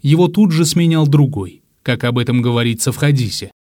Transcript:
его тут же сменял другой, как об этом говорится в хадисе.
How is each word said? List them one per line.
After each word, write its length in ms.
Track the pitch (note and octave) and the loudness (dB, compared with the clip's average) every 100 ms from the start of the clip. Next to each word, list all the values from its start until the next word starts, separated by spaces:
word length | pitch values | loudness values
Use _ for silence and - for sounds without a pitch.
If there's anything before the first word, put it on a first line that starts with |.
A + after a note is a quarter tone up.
его 260 | C#3 D#3+ F3 | 0 2 2
тут 240 | F#3+ G#3 | 2 2
же 140 | D#3+ D#3+ | 2 0
сменял 420 | F3 E3 D#3+ D3+ | 2 2 2 2
другой, 540 | D3 C3+ G2+ F2+ - _ _ | 2 2 -2 -10 -14 _ _
как 200 | - A#2+ | -6 -4
об 140 | A#2+ B2 | -2 -2
этом 240 | A#2+ B2 | -2 -2
говорится 500 | A#2+ A#2+ A#2 A2+ C3+ | 0 0 -2 -2 -4
в 60 | - | -2
хадисе. 540 | D3 C#3 G#2+ - F#2+ _ | 0 0 -2 -6 -12 _